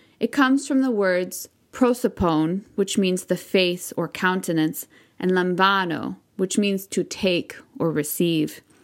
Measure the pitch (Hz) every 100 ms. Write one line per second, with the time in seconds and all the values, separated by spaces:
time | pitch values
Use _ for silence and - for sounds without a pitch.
0 | _ - 233 285 262 277 277 269 262 208
1 | 190 180 185 - - _ _ - 247 247
2 | 202 - 175 156 156 190 - - 196 -
3 | 185 185 - 175 - 196 180 175 - -
4 | 165 - 185 185 185 165 156 - - _
5 | _ - 185 185 180 175 190 196 175 156
6 | - 190 _ - 190 - 202 196 - 190
7 | - - 185 175 - - - - 165 151
8 | 143 - 175 160 151 - - _